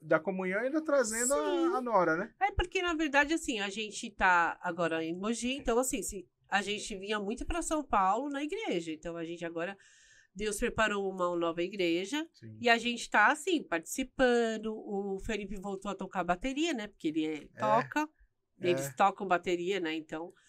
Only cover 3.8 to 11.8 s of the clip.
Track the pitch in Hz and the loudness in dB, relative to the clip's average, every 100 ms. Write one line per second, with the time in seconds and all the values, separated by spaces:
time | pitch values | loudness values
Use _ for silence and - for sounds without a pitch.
3.8 | 214 208 240 - 190 180 165 - 180 175 | -8 -8 -10 2 6 6 4 0 -4 0
4.8 | 165 160 160 180 208 233 233 277 262 233 | 0 2 -2 -4 -4 -2 -2 -2 0 0
5.8 | 262 247 - 196 - _ _ 190 196 208 | 2 -2 -6 -8 -14 _ _ -2 -2 -4
6.8 | - 196 202 214 196 247 294 339 330 311 | -6 -8 -4 -4 -2 -6 -4 -4 -2 -4
7.8 | 277 214 190 214 285 277 294 403 415 190 | 0 2 4 2 -2 -4 -4 -4 -2 -4
8.8 | 160 156 175 170 165 170 170 170 180 196 | -4 -8 -8 -8 -8 -6 -6 -4 -6 -8
9.8 | - - - - _ 185 214 202 233 180 | -18 -20 -20 -20 _ -6 -4 -2 -2 2
10.8 | 214 202 196 190 180 175 170 170 180 208 | 2 2 -2 -2 -2 0 0 0 -4 0